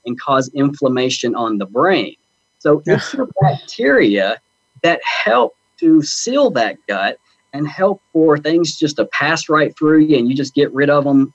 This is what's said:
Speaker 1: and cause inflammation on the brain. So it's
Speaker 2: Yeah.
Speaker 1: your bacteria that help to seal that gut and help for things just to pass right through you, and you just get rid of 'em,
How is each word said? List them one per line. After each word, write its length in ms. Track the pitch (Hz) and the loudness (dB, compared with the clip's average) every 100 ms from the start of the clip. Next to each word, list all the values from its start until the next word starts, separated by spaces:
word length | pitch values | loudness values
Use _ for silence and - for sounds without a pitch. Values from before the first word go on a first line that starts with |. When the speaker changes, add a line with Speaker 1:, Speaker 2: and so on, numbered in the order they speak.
Speaker 1:
and 160 | - 120 | -10 -8
cause 300 | - 135 127 | -2 -2 -2
inflammation 800 | 143 139 143 135 127 131 131 123 | -2 -2 0 -2 0 -2 -2 -4
on 220 | 117 113 107 | -4 -4 -4
the 80 | |
brain. 500 | 95 113 165 180 101 - _ _ _ _ | -4 -2 0 0 -2 -10 _ _ _ _
So 240 | 156 147 | 0 0
it's 300 | 160 185 - | 0 -2 -2
Speaker 2:
Yeah. 40 | 269 | -6
Speaker 1:
your 100 | 254 - | -6 -2
bacteria 1000 | - - - - 254 269 127 101 95 113 _ _ _ 135 | -2 -2 -8 -4 0 2 2 2 -2 -6 _ _ _ _
that 180 | 170 165 | -2 -2
help 500 | - - - 120 117 - _ _ | -4 -4 0 2 0 -4 _ _
to 240 | 330 - | 2 4
seal 480 | - - 226 269 269 | 2 -4 -4 0 0
that 260 | 131 107 - - | 0 -4 -4 -8
gut 300 | 98 101 127 _ _ _ | -4 -4 -6 _ _ _
and 120 | 139 151 | -8 -8
help 360 | - 190 - _ | -2 -2 -2 _
for 240 | 160 160 147 | 2 4 2
things 400 | 151 170 165 - | 2 0 0 -2
just 200 | 151 147 | -4 -2
to 100 | 104 | -4
pass 420 | - 143 160 - | -2 -2 -2 -2
right 260 | 151 147 - | 0 0 0
through 220 | 156 156 | 2 4
you, 180 | 156 143 | 4 2
and 100 | 120 | 2
you 60 | |
just 200 | 135 135 | -2 -2
get 160 | - 143 | 0 0
rid 160 | 131 143 | 0 2
of 160 | 147 139 | 2 4
'em, 260 | 139 135 | 2 2